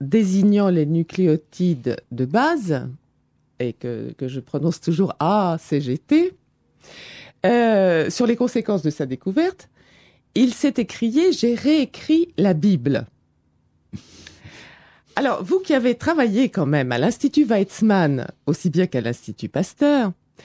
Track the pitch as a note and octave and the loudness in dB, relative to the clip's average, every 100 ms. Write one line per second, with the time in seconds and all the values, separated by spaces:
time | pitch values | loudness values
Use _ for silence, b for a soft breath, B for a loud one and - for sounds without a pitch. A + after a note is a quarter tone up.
0 | C#3 A3 F#3+ F#3+ G3+ G3+ G3 F3 D3 E3 | 0 2 2 2 4 4 2 2 0 0
1 | D#3+ - F3+ D#3 - - F3+ C#3 B2 - | -2 0 2 0 -4 -2 -2 -2 -4 -6
2 | - A#2+ B2+ G3+ D4 E4+ F#3+ C#3 B2+ C3+ | -8 -6 -2 0 0 -2 -2 -4 -6 -14
3 | _ _ _ _ _ - B2 - A#2+ A2+ | _ _ _ _ _ -8 -8 -6 -10 -8
4 | A2+ - C3 C3 A#2+ C#3+ D#3 - - D#3+ | -10 -10 -10 -8 -8 -4 -2 -2 -2 0
5 | F#3 - D#3+ G#3+ F3+ D#3+ - D3 C3 C3 | -2 -2 0 0 0 -4 -4 -4 -2 -6
6 | - D#4 F4+ - _ _ _ _ B B | 0 2 2 -4 _ _ _ _ B B
7 | B B B _ F#3 A#3+ A#3 G#3 F#3+ D#3+ | B B B _ 0 2 4 4 4 2
8 | D3+ - A#3 A#3 B3 F#3 F#3 G3 D3+ - | 0 0 0 0 0 -2 -2 -2 -2 -4
9 | C3+ C3 F#3+ G#3 F4 F#4 - b b b | -6 -6 -2 0 -2 -4 -16 b b b
10 | b b _ - B3 - C#4+ - G#3 - | b b _ 0 0 2 0 0 -4 -4
11 | A3+ C4 F#4 D4 A#3 A#3+ C4+ D#4 C4 - | -2 2 2 2 0 0 0 0 0 -6
12 | - D#4+ F4 - G3 D#3 G3+ F3 B2 B2+ | 0 0 0 0 0 2 2 2 0 -4
13 | A2 _ _ _ _ _ _ _ _ B | -6 _ _ _ _ _ _ _ _ B
14 | B B B B B B B B B B | B B B B B B B B B B
15 | _ - C#4 - F#3 F#4 F#4+ C4+ B3 A#3+ | _ -2 -2 -2 -2 -2 0 0 0 0
16 | D4+ E4 A#3 G3+ C4+ - C#3 D3 B2+ A#2+ | 0 0 2 2 0 0 0 0 0 0
17 | E3+ - C#4+ D4+ B3 G#3+ F#3+ - A3 G3 | 0 0 0 2 2 0 0 0 2 4
18 | D#3 C3+ - - - C3+ F#3 D#3+ F3+ B2+ | 2 0 -6 -6 -4 -2 0 0 0 -2
19 | A2+ A#2+ - - G#2+ - G3 - C#4+ C#4+ | -4 -6 -10 -10 -6 -4 -6 0 2 2
20 | G#3 - _ B | 0 -6 _ B